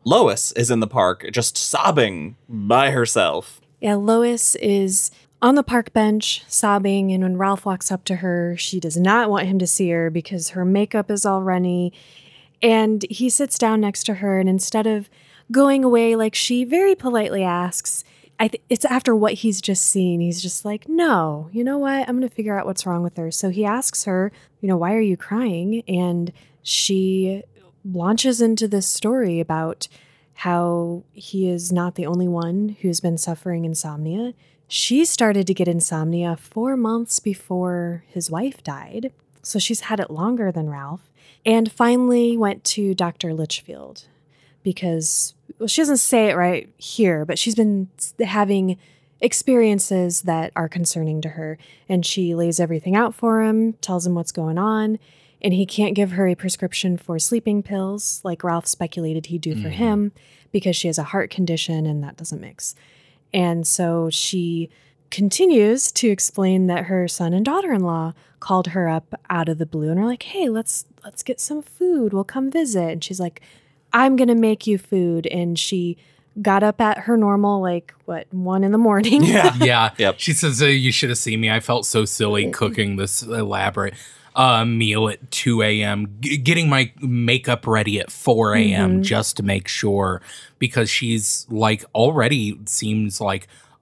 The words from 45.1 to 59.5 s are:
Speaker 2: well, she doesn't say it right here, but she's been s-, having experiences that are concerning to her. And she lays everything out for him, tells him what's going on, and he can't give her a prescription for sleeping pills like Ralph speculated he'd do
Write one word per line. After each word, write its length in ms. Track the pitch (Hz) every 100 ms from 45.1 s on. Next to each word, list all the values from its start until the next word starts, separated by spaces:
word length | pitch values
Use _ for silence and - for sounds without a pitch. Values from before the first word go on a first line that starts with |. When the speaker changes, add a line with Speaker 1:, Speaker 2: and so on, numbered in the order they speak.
| - - - _ -
Speaker 2:
well, 80 | 220
she 120 | 302
doesn't 180 | 294 262
say 280 | - 240 214
it 80 | 175
right 320 | 180 165 - _
here, 480 | - - 196 156
but 140 | 156 -
she's 160 | 233
been 340 | 220 214 196 190 -
s-, 180 | - -
having 580 | 202 208 202 196 185 185 _ _ _ -
experiences 1040 | 240 - - 247 220 202 - 185 180 170
that 280 | 180 160 160 165
are 120 | 160
concerning 520 | 175 165 165 156 156
to 100 | 156
her. 280 | 156 156 156 - - -
And 160 | 185
she 300 | 170 196 175
lays 240 | 170 170 165
everything 380 | 170 160 180 202
out 180 | 233
for 280 | - 233 220
him, 320 | 220 220 226
tells 320 | 220 - 180 180
him 80 |
what's 180 | 175 165
going 260 | - 160 165
on, 400 | 214 220 214 220 _ _ _ _
and 100 | 202
he 120 | 185 190
can't 280 | 208 208
give 180 | 202 196
her 140 | 180 185
a 80 |
prescription 600 | 175 185 - 180 - 185 175
for 220 | - 165
sleeping 440 | - 240 226 208
pills 580 | 202 196 190 208 - -
like 180 | 190 170
Ralph 240 | 180 170 -
speculated 600 | - 170 175 160 160 156
he'd 160 | 165
do 120 | 156